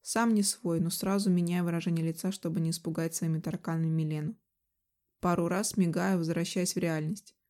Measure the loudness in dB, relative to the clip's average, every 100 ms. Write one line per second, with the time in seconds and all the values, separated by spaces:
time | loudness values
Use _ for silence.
0 | -2 0 4 4 2 0 -2 0 0 -2
1 | 0 2 4 2 2 0 0 0 0 0
2 | 0 -2 -4 -4 -4 0 0 -2 -4 -2
3 | -4 -2 -2 -2 -2 -6 -4 0 0 0
4 | 0 -2 -6 -8 _ _ _ _ _ _
5 | _ _ 0 2 2 0 0 2 2 2
6 | 2 2 0 -2 -2 -2 -2 0 0 0
7 | -2 -6 -10 _